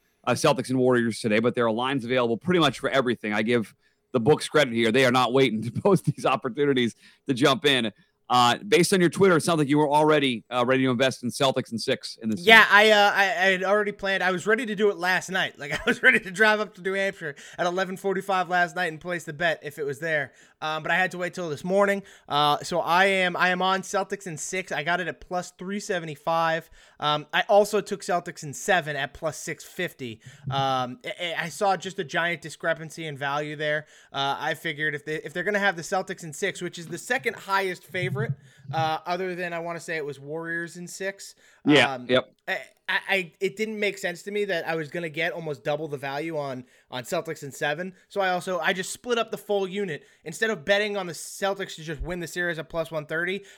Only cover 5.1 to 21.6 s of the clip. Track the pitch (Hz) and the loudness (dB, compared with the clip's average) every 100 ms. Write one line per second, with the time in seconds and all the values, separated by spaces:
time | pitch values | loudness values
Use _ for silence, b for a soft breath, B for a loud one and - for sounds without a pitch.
5.1 | 127 123 131 135 107 110 - 208 190 - | 4 2 4 4 2 -4 0 2 4 2
6.1 | - - 131 135 117 143 131 120 - b | 0 0 0 -2 0 2 4 2 -2 b
7.1 | b - 127 143 127 147 135 113 - b | b -4 2 4 4 4 2 0 -6 b
8.1 | _ _ 123 123 117 - 156 175 196 175 | _ _ 6 6 4 4 4 6 4 4
9.1 | - 190 165 180 165 139 147 151 147 151 | 4 6 6 4 0 2 4 4 4 6
10.1 | 151 139 117 - 123 123 131 131 120 131 | 4 2 -2 -4 0 2 4 4 2 2
11.1 | - 123 - 135 131 - 117 - 123 - | 0 -6 0 2 2 -4 -6 -2 -4 -4
12.1 | - 113 170 175 226 202 196 220 214 202 | -8 -6 0 8 10 10 8 8 6 6
13.1 | 180 196 170 190 185 185 208 208 202 190 | 4 2 2 2 2 2 2 0 -4 -4
14.1 | 196 180 185 185 220 240 202 208 170 180 | 0 0 -2 0 0 0 2 2 2 0
15.1 | 185 - 185 151 - 143 151 - 240 247 | 0 0 -4 -4 -6 -8 -4 -2 4 4
16.1 | 240 190 180 220 214 208 - 180 196 196 | 4 0 2 4 4 0 -6 -4 -2 -2
17.1 | 196 160 139 B B 175 175 190 190 196 | -4 -10 -10 B B -2 -2 -4 -4 -2
18.1 | 190 190 190 175 180 175 165 180 156 175 | -2 -2 -2 0 2 0 0 -4 -6 -8
19.1 | 175 151 147 170 151 151 143 143 131 160 | -8 -8 -4 -2 -2 -6 -8 -6 -4 -2
20.1 | 151 131 b b b 156 156 156 170 185 | -2 -2 b b b -6 -6 -2 0 0
21.1 | 180 180 175 175 139 | -2 -8 -6 -8 -6